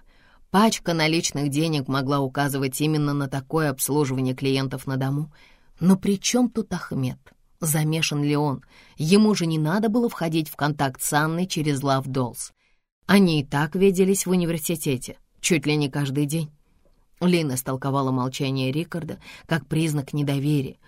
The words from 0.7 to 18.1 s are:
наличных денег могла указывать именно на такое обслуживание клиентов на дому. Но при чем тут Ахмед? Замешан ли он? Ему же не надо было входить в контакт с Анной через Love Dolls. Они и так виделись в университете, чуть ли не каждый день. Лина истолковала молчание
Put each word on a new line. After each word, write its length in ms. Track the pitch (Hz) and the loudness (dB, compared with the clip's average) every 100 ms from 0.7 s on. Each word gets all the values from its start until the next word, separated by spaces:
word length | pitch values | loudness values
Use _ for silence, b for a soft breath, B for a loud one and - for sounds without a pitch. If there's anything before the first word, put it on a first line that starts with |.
| - - 165 | 2 -2 0
наличных 540 | 156 165 - 139 143 | 2 2 0 -2 -2
денег 380 | 139 160 151 131 | 0 0 -2 -2
могла 320 | 135 135 143 | -2 0 0
указывать 640 | 135 131 143 139 135 131 | -2 -2 -2 0 -2 0
именно 320 | 151 151 147 | 0 0 0
на 140 | 143 139 | -2 -4
такое 420 | 135 131 160 156 | -6 -4 -2 -2
обслуживание 640 | 131 - 143 139 131 131 | -2 -2 0 0 0 -2
клиентов 540 | 127 139 135 135 131 139 | -2 0 0 -2 -6 -6
на 100 | 131 | -4
дому. 340 | 131 143 151 b b b b b | -2 -2 -6 b b b b b
Но 180 | 170 190 | 2 4
при 220 | - 196 | 2 -2
чем 300 | - 247 247 | 0 2 2
тут 240 | 226 - | -2 -6
Ахмед? 460 | 180 - 139 131 - - _ _ - | -6 -6 -4 -2 -4 -14 _ _ -8
Замешан 640 | 160 156 156 160 151 147 | -2 0 0 0 -2 0
ли 120 | 147 147 | 0 2
он? 280 | 147 131 b b b b | 0 -2 b b b b
Ему 380 | 156 196 214 196 | 4 6 6 4
же 100 | 165 | 0
не 140 | 160 | 0
надо 280 | 151 196 220 | 0 0 0
было 220 | 233 233 | 0 0
входить 400 | - 165 160 156 | -2 -2 -2 -2
в 60 | - | -2
контакт 480 | 143 147 139 - | -2 0 -4 -4
с 100 | - | -2
Анной 320 | 147 156 165 185 | 0 0 0 -4
через 380 | - 151 139 | -2 -2 0
Love 240 | 139 135 135 | 0 0 0
Dolls. 440 | 131 120 - - _ _ _ _ _ - | -4 -4 -6 -16 _ _ _ _ _ 4
Они 360 | 196 185 156 | 6 6 4
и 40 | 131 | 0
так 300 | 143 156 185 | -2 -2 2
виделись 500 | 196 185 190 196 - | 4 4 2 2 2
в 60 | |
университете, 880 | 185 170 165 - 165 156 123 - - _ _ | 0 0 -2 -4 -4 -2 -4 -6 -16 _ _
чуть 280 | - 170 147 | 0 0 2
ли 80 | 151 | 0
не 160 | 143 | 0
каждый 340 | 143 143 135 147 | -2 -2 -2 -2
день. 260 | 160 151 - _ _ _ _ _ - | -2 -6 -10 _ _ _ _ _ -2
Лина 320 | 175 175 151 | 2 2 2
истолковала 560 | 127 - 131 135 135 | -4 -4 -4 -2 0
молчание 640 | 131 | 0